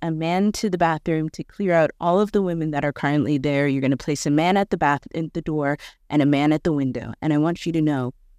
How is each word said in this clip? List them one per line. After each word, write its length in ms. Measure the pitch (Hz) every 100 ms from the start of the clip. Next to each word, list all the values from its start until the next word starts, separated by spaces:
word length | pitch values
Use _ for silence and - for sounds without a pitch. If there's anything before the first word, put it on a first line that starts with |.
a 100 | 165
man 400 | 160 160 180 208
to 160 | - 214
the 80 | 180
bathroom 520 | 170 156 - 160 156
to 140 | -
clear 300 | - - 202
out 180 | 170 156 -
all 200 | 170 185
of 120 | 208
the 80 | 208
women 300 | 185 165 160
that 120 | 147
are 80 | 143
currently 460 | - 143 147 131 147
there. 300 | 143 139 143
You're 140 | 135
gonna 160 | 131 135
place 280 | - 143 156
a 60 |
man 260 | 147 170 196
at 120 | 202
the 80 | 175
bath, 300 | 147 143 -
in 180 | 165 160
the 80 | 170
door 360 | 160 151 143 147 - - -
and 120 | 147
a 40 | 143
man 260 | 143 147
at 120 | 156
the 100 | 175
window. 400 | 147 131 120 - -
And 100 | 160
I 60 | 147
want 280 | 156 170 -
you 60 |
to 100 | 160
know 320 | 151 143 123 - -